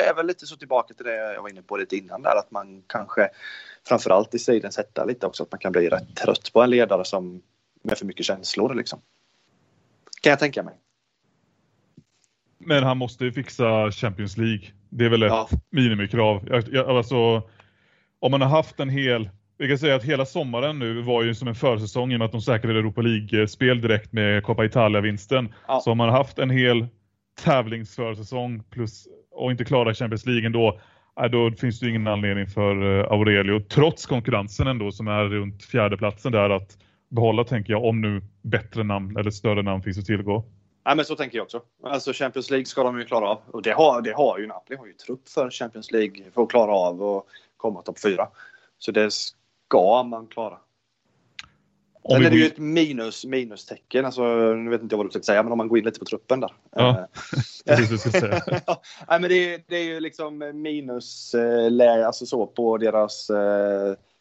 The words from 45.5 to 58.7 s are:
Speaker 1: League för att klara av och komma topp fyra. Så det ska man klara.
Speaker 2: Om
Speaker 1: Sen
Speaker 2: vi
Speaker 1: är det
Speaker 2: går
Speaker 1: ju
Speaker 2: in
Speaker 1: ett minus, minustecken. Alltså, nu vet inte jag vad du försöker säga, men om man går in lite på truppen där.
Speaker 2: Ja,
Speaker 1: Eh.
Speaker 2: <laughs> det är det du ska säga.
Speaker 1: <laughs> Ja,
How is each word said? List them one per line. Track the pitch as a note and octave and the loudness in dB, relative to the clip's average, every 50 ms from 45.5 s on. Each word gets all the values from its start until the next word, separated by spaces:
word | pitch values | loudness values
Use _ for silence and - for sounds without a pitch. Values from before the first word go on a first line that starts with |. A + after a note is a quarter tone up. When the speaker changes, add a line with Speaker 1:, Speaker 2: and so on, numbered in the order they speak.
| B2 - B2+ A#2 - A2+ G#2+ - | -4 -8 -10 -10 -10 -14 -8 -2
Speaker 1:
League | - A2+ G#2+ G#2 G2 G2 G2 - - | 0 0 0 0 -4 -10 -20 -4 -2
för | A#2+ A#2 | 0 0
att | A2+ | 2
klara | - A#2+ A2 G#2 | 4 4 4 4
av | G#2 G2 F2+ F2+ F2 F2+ G2+ | 2 2 2 0 -2 -2 -4
och | G#2 G2+ G2 - _ - - _ _ _ | -4 -4 -4 -6 _ -18 -20 _ _ _
komma | _ - A2+ G2+ F2+ | _ -6 -6 -6 -6
topp | - - E2+ - | -10 -14 -10 -2
fyra. | - G#2+ F#2+ F2+ G#2+ - - - - - - _ _ _ _ _ | -2 0 0 0 -2 -4 -8 -14 -20 -20 -20 _ _ _ _ _
Så | - - | -8 -2
det | G2+ G#2+ G#2+ G#2 - | 0 2 2 2 0
ska | - - - - _ _ _ _ _ _ _ C#3 G#2+ F2+ F#2+ A2+ B2+ B2 | -4 -8 -10 -12 _ _ _ _ _ _ _ 4 4 6 6 4 2 2
man | A#2+ A#2 A2+ A2+ | -2 -8 -12 -14
klara. | A2 - A#2 A2+ G#2 F2+ - _ _ _ _ _ _ _ _ _ _ _ _ _ _ _ - - _ _ _ _ _ _ _ _ _ _ _ | -12 -10 -10 -10 -10 -10 -14 _ _ _ _ _ _ _ _ _ _ _ _ _ _ _ -20 -20 _ _ _ _ _ _ _ _ _ _ _
Speaker 2:
Om | - - C3 | 0 2 4
Speaker 1:
Sen | C3 | 6
Speaker 2:
vi | B2+ | 6
Speaker 1:
är | - | 8
det | D#3+ | 8
Speaker 2:
går | D#3+ | 6
Speaker 1:
ju | D#3+ | 6
Speaker 2:
in | D#3 | 4
Speaker 1:
ett | D#3 | 2
minus, | D3+ D#3 D3+ D#3+ E3 D#3+ D#3 C#3 A#2+ A2+ A2 G#2 - - | -2 -4 0 2 2 2 2 0 -4 -6 -6 -8 -10 -8
minustecken. | C3 C3 C3 B2 A2+ G#2 F#2+ - - G#2+ - _ _ - B2+ C3+ | -4 -4 -4 -4 -6 -10 -16 -16 -16 -18 -18 _ _ -2 -2 0
Alltså, | C3 B2 B2+ A#2+ A#2+ A#2 A#2 A2+ A2+ A2 | 0 -2 -2 0 0 2 2 2 2 2
nu | A2+ A#2 A#2 | 0 -2 -2
vet | A#2 A2 | -2 -4
inte | A#2 G#2+ A2 | -2 -4 -4
jag | |
vad | G#2 G2+ | -2 -2
du | F#2+ | -4
försöker | - G2+ - | -6 -4 0
säga, | - G#2 G#2 A2+ | 2 2 2 2
men | A2+ | 2
om | A#2 | 0
man | A2+ A2 | -2 0
går | A2 A#2 | 2 2
in | A2+ G#2 | 2 2
lite | A2+ - - | 0 -4 -6
på | - | -8
truppen | - A2 G2 - - - - | -10 -10 -10 -2 -2 -2 -2
där. | A#2 - - _ _ _ | -2 -6 -8 _ _ _
Speaker 2:
Ja, | - - B2 B2 | 0 2 4 4
Speaker 1:
Eh. | B2 G#2 F2+ - _ - - - - | 4 2 -2 -8 _ -18 -14 -6 -6
Speaker 2:
<laughs> | C#3 A#2+ - - - - | -6 -6 -6 -10 -8 2
det | - | 4
är | D3 | 4
det | C3 A#2 G#2+ | 4 4 2
du | A2+ | 0
ska | G#2 - A#2+ | -2 -2 0
säga. | A2+ F#3 A#2+ G2+ F#3+ F3 - | 0 0 0 0 -2 -2 -2
Speaker 1:
<laughs> | - - F3+ - | -4 -4 -4 -2
Ja, | - | -4